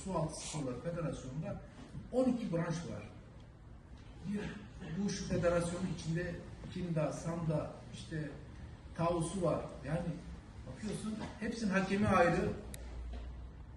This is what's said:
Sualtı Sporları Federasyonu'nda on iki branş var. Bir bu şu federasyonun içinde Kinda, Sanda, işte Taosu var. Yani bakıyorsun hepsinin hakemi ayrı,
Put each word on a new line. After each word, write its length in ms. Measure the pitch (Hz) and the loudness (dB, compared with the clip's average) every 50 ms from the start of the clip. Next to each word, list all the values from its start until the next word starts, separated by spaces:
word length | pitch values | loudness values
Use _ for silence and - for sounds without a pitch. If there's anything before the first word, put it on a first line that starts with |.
| - | -4
Sualtı 440 | 190 180 160 156 151 - - - - | 0 2 2 2 0 -2 -4 -6 -4
Sporları 340 | - 151 135 127 123 120 | -2 -2 -2 -2 -2 -2
Federasyonu'nda 800 | - 170 170 175 160 135 123 - - 131 131 151 185 202 185 - - - - - - - - - - - | -2 -2 -2 0 0 -2 -2 -2 -6 -6 -4 -4 -2 -2 -4 -6 -8 -12 -14 -14 -12 -12 -10 -10 -8 0
on 120 | 214 254 262 | 4 4 6
iki 280 | 247 - - 208 180 165 | 6 4 2 2 0 2
branş 220 | 165 165 170 151 | 2 2 2 0
var. 340 | - - 113 107 104 - - - - - - - - - - - - - - - - - - - - - - - - - 180 | -2 -2 -4 -6 -6 -8 -10 -12 -14 -16 -16 -16 -16 -16 -16 -16 -16 -16 -16 -16 -16 -16 -14 -14 -14 -14 -14 -12 -8 -4 -2
Bir 120 | 208 202 180 - - - - - - - - 156 165 190 202 | -2 0 -2 -2 -6 -6 -10 -12 -12 -10 -8 -4 -2 0 0
bu 60 | 190 | 0
şu 180 | - - - - | 0 0 0 0
federasyonun 600 | 180 175 170 170 175 175 170 170 175 190 185 156 151 - | 2 4 6 6 6 6 4 2 0 0 0 0 -2 -2
içinde 360 | - 160 160 175 180 175 165 - - - - - - 143 - | 0 0 0 0 0 0 -2 -4 -6 -10 -10 -10 -8 -6 -4
Kinda, 400 | 180 175 170 160 160 151 - - | -2 0 2 4 4 4 2 2
Sanda, 580 | - - 160 170 175 165 156 151 147 - - - - - - - | 0 -2 -2 0 0 2 4 4 4 2 0 -4 -10 -12 -12 -10
işte 360 | - - - 160 156 151 139 - - - - - - - - - - - - - | -10 -8 -6 -4 -4 -4 -4 -6 -10 -12 -12 -12 -10 -10 -10 -10 -12 -12 -8 -2
Taosu 460 | - 165 170 180 170 160 - - 190 | 2 2 4 4 4 2 2 2 2
var. 240 | 170 151 127 113 - - - - 127 | 4 4 4 4 0 -2 -6 -6 -4
Yani 220 | 143 165 175 175 165 151 - - - - - - - - - - - | 0 0 0 0 0 -2 -4 -4 -8 -10 -10 -10 -12 -12 -12 -10 -10
bakıyorsun 440 | - - 220 202 170 - 208 220 220 - 151 139 - - | -8 -6 -4 -4 -4 -2 -2 -4 -4 -4 -4 -6 -6 -4
hepsinin 320 | 214 226 - - 226 190 | -2 -2 0 0 2 4
hakemi 360 | 180 190 185 190 196 202 214 208 | 6 6 6 6 4 6 6 8
ayrı, 460 | 190 180 170 170 160 190 208 202 - - - - - - - - - - - - - - - - - - - - - - - - - | 10 10 10 10 8 6 4 2 2 -2 -6 -8 -8 -8 -8 -8 -8 -6 -6 -6 -6 -6 -6 -8 -8 -8 -10 -10 -10 -12 -12 -12 -12